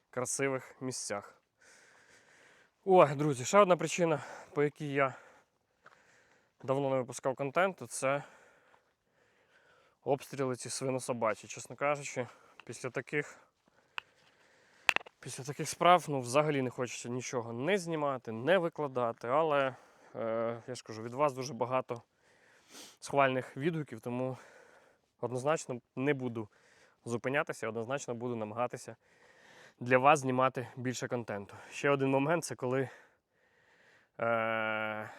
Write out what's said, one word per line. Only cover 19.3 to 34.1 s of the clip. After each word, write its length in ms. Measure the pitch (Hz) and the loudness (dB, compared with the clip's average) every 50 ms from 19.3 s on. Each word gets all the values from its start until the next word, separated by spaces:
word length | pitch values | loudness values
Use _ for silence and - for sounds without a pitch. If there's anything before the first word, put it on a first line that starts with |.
| 131 151 165 160 143 143 135 131 127 - - - - - - - - | 2 2 2 2 2 2 2 0 -2 -6 -18 -20 -20 -20 -20 -14 -8
е, 480 | 120 113 113 113 117 113 117 117 117 113 - | -6 -4 -2 -2 -2 -2 -4 -4 -6 -10 -12
я 60 | 123 | -12
ж 100 | - - | -12 -12
кажу, 180 | - 110 110 | -12 -12 -10
від 120 | 110 120 120 | -10 -8 -2
вас 180 | 131 151 147 | 0 0 0
дуже 220 | 127 131 127 139 131 | 0 -2 -8 -8 -4
багато 480 | 113 123 120 131 127 123 - 123 117 - _ _ _ _ _ _ _ _ _ _ _ _ - - - - - - - | -4 -2 0 0 -2 -2 -4 -10 -10 -12 _ _ _ _ _ _ _ _ _ _ _ _ -20 -20 -20 -20 -20 -20 -16
схвальних 560 | - - - 139 139 131 131 127 120 - - | -8 0 4 4 4 4 4 0 -2 -6 -8
відгуків, 440 | 135 139 175 165 160 147 - 147 123 | -4 -2 -2 -2 -2 -6 -8 -10 -10
тому 360 | - 123 120 123 127 131 127 - - - - - - - - - - _ _ _ _ _ _ - | -8 -6 -4 -4 -4 -4 -6 -8 -12 -20 -20 -20 -20 -20 -20 -20 -20 _ _ _ _ _ _ -6
однозначно 600 | - 113 123 127 123 147 160 156 - - 127 120 _ _ - | -6 -4 -4 -2 0 0 0 0 -2 -6 -10 -10 _ _ -6
не 180 | 131 131 143 147 | -2 0 0 0
буду 340 | 135 127 127 113 113 107 - _ _ _ - - - - _ _ _ - | 0 -2 -4 -4 -6 -8 -10 _ _ _ -20 -20 -20 -20 _ _ _ -8
зупинятися, 640 | 117 117 117 - 131 139 147 160 - 147 - - 113 | -6 -6 -4 -2 0 0 0 0 -2 -4 -6 -6 -6
однозначно 460 | 110 117 113 117 135 143 - - 120 | -4 -4 -6 -4 -6 -6 -6 -6 -8
буду 220 | 117 120 123 120 | -6 -4 -4 -4
намагатися 600 | 113 107 107 107 113 123 123 - 123 - - 113 _ _ _ _ _ - - - - - - - - - - _ - | -4 -6 -6 -4 -4 -4 -4 -4 -10 -12 -14 -16 _ _ _ _ _ -20 -20 -20 -20 -20 -20 -20 -20 -20 -20 _ -6
для 180 | 123 123 131 127 | 0 4 4 6
вас 220 | 127 143 160 151 | 8 8 6 6
знімати 480 | 131 131 127 127 131 131 - 135 117 107 - | 4 0 2 2 2 2 0 -2 -8 -8 -8
більше 320 | 131 120 127 120 - 135 113 | -6 -4 -4 -4 -4 -4 -4
контенту. 460 | 127 120 113 - 107 101 101 - - - - - | -4 -4 -4 -6 -8 -8 -8 -12 -16 -18 -18 -14
Ще 200 | - - - 143 | -8 0 2 2
один 200 | 143 139 135 135 | 4 4 4 4
момент, 340 | 139 139 139 147 175 165 - | 4 4 4 2 2 0 0
це 100 | - 127 | -4 -8
коли, 340 | - 135 123 127 135 131 107 - - - _ _ _ _ _ _ _ _ _ _ _ _ _ _ _ _ - - _ _ _ | -6 -4 -2 0 0 -2 -2 -6 -16 -20 _ _ _ _ _ _ _ _ _ _ _ _ _ _ _ _ -20 -20 _ _ _